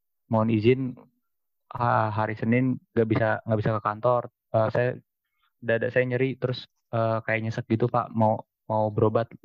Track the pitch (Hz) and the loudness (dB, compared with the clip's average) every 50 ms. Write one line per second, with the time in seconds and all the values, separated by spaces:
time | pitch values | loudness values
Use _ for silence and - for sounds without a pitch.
0 | _ _ _ _ _ - 113 110 110 113 113 107 101 120 131 131 135 120 - - | _ _ _ _ _ -2 0 0 2 2 2 4 4 4 4 4 0 -6 -8 -12
1 | - _ _ _ _ _ _ _ _ _ _ _ _ - - - 120 120 120 113 | -18 _ _ _ _ _ _ _ _ _ _ _ _ -14 -6 -2 0 2 2 2
2 | 110 107 104 110 107 110 110 - 123 113 120 127 131 131 123 - _ _ - 117 | 0 0 -2 -2 -2 -2 -4 -4 0 0 2 2 2 0 -2 -4 _ _ 0 0
3 | 113 110 110 - 113 110 107 - - 113 113 104 - 123 110 104 - 107 104 107 | 0 2 2 2 2 0 0 -2 -2 -2 -2 0 0 0 -2 -2 -2 -4 -4 0
4 | 113 123 123 120 - - _ _ _ - - 113 110 107 - 123 123 127 - 123 | 0 0 0 0 -2 -6 _ _ _ -2 0 0 0 2 0 0 0 0 -2 -6
5 | _ _ _ _ _ _ _ _ _ _ _ _ 120 117 117 113 113 117 - 127 | _ _ _ _ _ _ _ _ _ _ _ _ -2 -2 0 0 0 0 0 0
6 | 127 127 123 123 131 135 123 - - 123 123 - - _ _ _ _ - 117 113 | 0 0 0 0 0 0 -2 -4 -4 -4 -4 -6 -10 _ _ _ _ -6 -4 -2
7 | 113 113 113 110 - - 110 110 110 113 - 120 - - 113 113 123 120 - 120 | 0 0 -2 -2 -2 -2 -4 -2 -2 -4 -6 -6 -2 -2 0 0 0 0 0 -2
8 | - - - 113 110 110 107 - - _ _ _ _ - 110 110 107 107 104 110 | -2 -2 0 2 2 2 2 -2 -6 _ _ _ _ -4 -2 0 0 0 2 2
9 | 110 107 110 117 113 - - - | 2 4 2 2 -2 -2 -8 -8